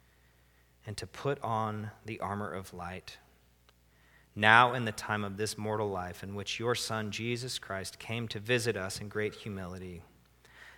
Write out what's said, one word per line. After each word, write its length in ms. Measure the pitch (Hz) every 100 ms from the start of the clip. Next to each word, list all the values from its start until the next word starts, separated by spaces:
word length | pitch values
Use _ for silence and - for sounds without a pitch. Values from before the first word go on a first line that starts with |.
| - _ - - - - - _ -
and 100 | 104
to 80 | 95
put 340 | - 139 139
on 480 | 113 110 110 107 107 -
the 160 | 110 113
armor 320 | 92 101 104
of 220 | 90 95
light, 440 | 90 87 92 - - - - - _ - - - - - - - -
now 380 | 107 113 123
in 120 | 127 113
the 60 |
time 320 | - - 107
of 140 | 101 98
this 180 | 107 -
mortal 360 | 107 107 104
life 320 | 92 90 87
in 100 | 98
which 260 | 101 95 -
your 140 | 117
Son, 380 | 117 - 110 107
Jesus 480 | 98 113 120 127 -
Christ, 400 | - 98 92 -
came 280 | - 113 113
to 100 | 107
visit 360 | 104 123 113 101
us 240 | 95 -
in 80 | 104
great 280 | 107 107 -
humility, 640 | 113 98 90 92 92 87 - - - - - - -